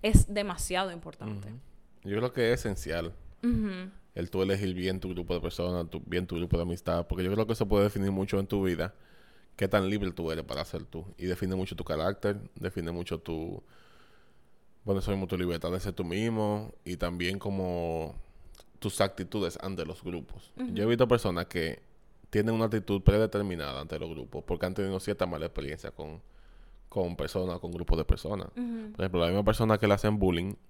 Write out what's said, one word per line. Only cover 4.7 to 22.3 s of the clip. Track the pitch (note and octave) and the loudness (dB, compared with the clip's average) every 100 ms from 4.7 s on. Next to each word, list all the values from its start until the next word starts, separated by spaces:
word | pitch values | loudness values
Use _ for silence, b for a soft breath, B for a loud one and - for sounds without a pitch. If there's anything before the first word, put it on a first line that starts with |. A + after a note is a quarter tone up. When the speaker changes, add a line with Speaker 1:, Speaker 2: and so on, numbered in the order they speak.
Speaker 2:
bien | F2+ F#2 F#2+ | 0 -2 -2
tu | F#2 | -4
grupo | F2+ E2+ | -6 -2
de | F2 | -2
personas, | E2+ - F2 F2 E2+ | -2 -2 -2 0 -4
tu, | F2 - | -8 -4
bien | E2+ F2+ | -2 -2
tu | F2 | -2
grupo | F2 F2 | 0 0
de | |
amistad, | F2 E2+ - F2 E2+ | 0 -4 0 0 0
porque | F2+ | -2
yo | F#2 | 0
creo | G#2 A2 | 0 0
que | |
eso | A2 G#2 | 0 4
puede | G2+ G2+ | 6 6
definir | G2+ G2 | 4 0
mucho | F#2+ G2 G2+ | 0 0 0
en | G2 | 2
tu | G2+ | 2
vida, | F#2+ E2+ F2 - b b b b b - | 2 2 -2 -6 b b b b b -2
qué | F#2+ | 2
tan | G#2 F#2+ | 4 4
libre | G#2 G2 | 2 0
tú | E2+ E2 | -2 -2
eres | D#2+ C#2 | -2 -4
para | C2 - | -6 -6
ser | D#2+ D2+ | -8 -8
tú, | E2 F2+ - | -10 -12 -6
y | F2+ | -4
define | F2+ F#2+ F#2 | -2 0 0
mucho | F#2 E2+ | -2 -6
tu | |
carácter, | F2 D#2 E2+ G2 G2+ G2+ - - | -4 0 0 0 0 -2 -6 -8
define | F2+ - E2 | -6 -4 -4
mucho | F2 F2 E2 | -4 -4 -6
tu, | - E2 E2 - - b b b b b b b b b - - | -4 -6 -4 -10 -14 b b b b b b b b b -20 -12
bueno, | - G2 | -2 0
eso | G2 | 2
mismo, | G2 F#2+ | 0 0
tu | F#2 | 0
libertad | F2+ E2+ F2 | 0 0 -2
de | F2+ | -2
ser | G2 | -4
tú | F2 | -4
mismo, | F2 F#2 A2+ A2 G#2+ G#2 G#2+ - | -4 0 0 0 0 0 -4 -12
y | - F2+ | -10 -4
también | F2 F2 F2 F#2+ | -2 0 -2 -2
como | G#2 G2 F#2 F2 E2+ E2 D#2+ - b b b - - - | -4 -2 -2 -2 -2 -2 -4 -8 b b b -20 -20 -6
tus | G#2+ - | -6 0
actitudes | G2 - F#2 G#2+ F2+ - | 0 0 -6 -2 -2 -4
ante | F#2+ F#2+ D#2 | -8 -6 -8
los | F#2 | -8
grupos. | - F2 C2+ - - - | -8 -8 -8 -14 -14 -10
Speaker 1:
Ujú. | B3+ | -6
Speaker 2:
Yo | - G#2+ | 0 2
he | |
visto | A#2 B2 | 4 6
personas | A#2+ G#2+ F2 E2 | 4 4 -2 -2
que | F2+ D#2+ A#1+ - - - - - | -2 -4 -6 -14 -20 -20 -20 -2